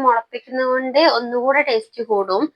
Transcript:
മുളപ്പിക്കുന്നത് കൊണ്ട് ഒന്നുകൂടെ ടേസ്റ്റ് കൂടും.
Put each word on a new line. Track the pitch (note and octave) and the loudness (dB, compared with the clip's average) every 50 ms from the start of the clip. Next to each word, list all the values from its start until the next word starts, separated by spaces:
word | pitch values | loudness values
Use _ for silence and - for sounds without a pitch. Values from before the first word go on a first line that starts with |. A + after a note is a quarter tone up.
| C4+ | 2
മുളപ്പിക്കുന്നത് | B3 A#3 A3+ - _ B3 A#3 _ B3+ B3+ B3+ C4 B3+ | 2 2 2 -2 _ -14 -16 _ -8 -4 -4 -2 0
കൊണ്ട് | B3+ C4 C4 C4 A#3+ C#4+ E4 D#4 A#3+ | 0 -2 -2 0 2 4 4 4 2
ഒന്നുകൂടെ | A#3 A#3+ A#3+ A#3+ B3 A#3+ C4 C4+ D4 | 0 -4 -2 -4 -2 0 2 2 2
ടേസ്റ്റ് | C#4+ C#4+ A#3 A3 A3 _ - A#3+ A3+ A3+ | 0 0 -2 -4 -4 _ -10 -10 -4 -2
കൂടും. | G#3+ G3+ F#3+ F#3+ F#3 G#3 D4 D#4 _ | -2 -2 0 0 -2 -2 -2 -4 _